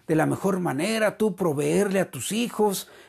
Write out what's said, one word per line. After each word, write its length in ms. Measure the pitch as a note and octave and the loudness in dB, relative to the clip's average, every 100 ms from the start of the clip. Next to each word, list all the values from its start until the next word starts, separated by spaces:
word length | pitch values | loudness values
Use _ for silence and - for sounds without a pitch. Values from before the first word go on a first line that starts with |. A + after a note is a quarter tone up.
| - | -2
de 80 | D#3+ | 2
la 120 | D3 | 2
mejor 320 | C#3 F#3+ F#3+ | 0 0 0
manera 580 | F3 C3+ F#3 A3 G#3+ - | -2 -2 -2 0 0 2
tú 180 | A3 F3 | -2 0
proveerle 640 | F3+ C#3+ D3 E3+ G3+ F#3+ | 0 0 2 2 2 2
a 120 | F3 | -2
tus 200 | C3+ - | -4 -6
hijos, 580 | G#3 A#3+ - G#3+ F#3+ - - | -2 -2 2 0 0 -6 -16